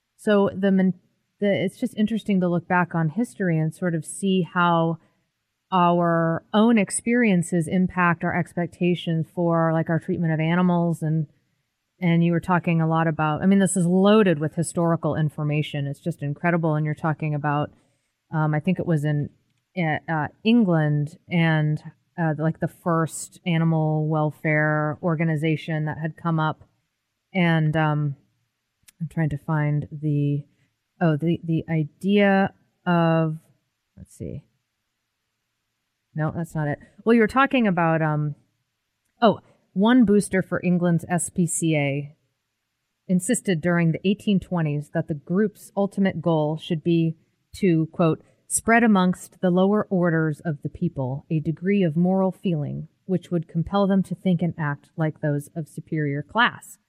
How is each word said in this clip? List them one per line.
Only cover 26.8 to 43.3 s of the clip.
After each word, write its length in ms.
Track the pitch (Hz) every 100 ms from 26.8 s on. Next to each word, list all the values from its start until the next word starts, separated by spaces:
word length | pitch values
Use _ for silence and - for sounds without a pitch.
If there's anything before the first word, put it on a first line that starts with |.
| _ _ _ _ _
And, 440 | 190 175 165 156 156
um, 400 | 156 151 147 139 _ _ _ _ _ _ _ -
I'm 60 | 160
trying 240 | - 160
to 80 | 143
find 480 | - 156 147 147 -
the, 500 | 151 151 147 143 143 147 _ _ _ _ -
oh, 160 | 170 151
the, 240 | 165 170
the 200 | 170 165 -
idea 840 | 160 147 _ 185 202 202 196 196 - _ _
of, 540 | - 170 165 165 160 160 _ _ _ _ _ -
let's 200 | - -
see. 260 | 85 92 - _ _ _ _ _ _ _ _ _ _ _ _ _ _ _ _
No, 200 | - 156
that's 220 | - 165 160
not 100 | 147
it. 140 | 143 - -
Well, 100 | -
you 60 | 233
were 80 | 214
talking 400 | 254 269 269 220
about, 340 | 175 165 160
um, 320 | 156 151 151 147 _ _ _ _ _ _ _ -
oh, 160 | 233 - - _ _
one 300 | - 208 254
booster 380 | 208 208 190 185
for 180 | 170 180
England's 420 | 180 175 175 170 -
S 220 | 175 -
P 160 | - 170
C 300 | - 165 151
A 400 | 143 139 143 - _ _ _ _ _ _ _ _ -
insisted 540 | 185 -